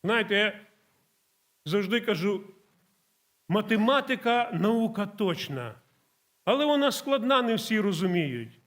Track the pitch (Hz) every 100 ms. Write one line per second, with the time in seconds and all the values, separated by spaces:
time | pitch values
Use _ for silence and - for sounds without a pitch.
0 | 180 226 220 202 208 - - _ _ _
1 | _ _ _ _ _ _ 147 202 190 233
2 | 226 170 190 190 - - _ _ _ _
3 | _ _ _ _ - 196 214 220 220 277
4 | 269 254 233 240 240 170 196 233 226 226
5 | 202 - 196 160 - 139 117 104 _ _
6 | _ _ _ _ - 262 294 294 277 -
7 | 277 269 240 269 240 226 - 220 202 165
8 | 185 175 147 120 113 -